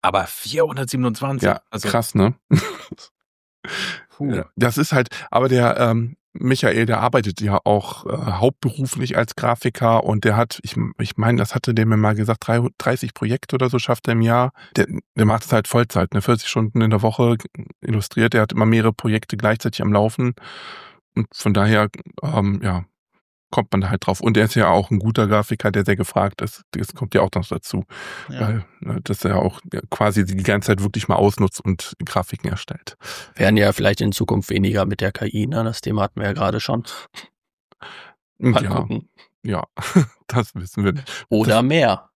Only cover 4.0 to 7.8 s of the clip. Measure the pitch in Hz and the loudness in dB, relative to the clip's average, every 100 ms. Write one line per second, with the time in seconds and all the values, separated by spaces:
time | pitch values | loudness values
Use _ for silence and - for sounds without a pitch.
4 | - _ 143 101 - - 120 117 151 139 | -16 _ -4 -4 -6 0 0 2 2 2
5 | 123 - - - 131 127 120 - 120 113 | 2 -2 -2 2 4 4 4 4 4 2
6 | 117 143 _ - 127 131 123 90 117 117 | 0 -8 _ -6 0 2 2 2 2 2
7 | 117 135 104 87 107 101 - 104 | 2 2 0 -2 0 0 2 0